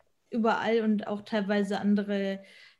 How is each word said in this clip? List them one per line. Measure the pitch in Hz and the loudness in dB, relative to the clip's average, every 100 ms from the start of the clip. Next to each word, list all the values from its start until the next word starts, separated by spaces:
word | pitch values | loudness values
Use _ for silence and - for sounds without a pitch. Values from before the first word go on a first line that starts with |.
| _ _ - | _ _ -8
überall | 240 220 196 214 226 | -2 0 2 2 2
und | 220 208 - | 2 0 -2
auch | 208 | -6
teilweise | - 220 196 208 196 202 | -4 -2 0 0 0 0
andere | 202 208 202 202 196 196 - - - | 2 2 2 -2 -2 -4 -10 -20 -20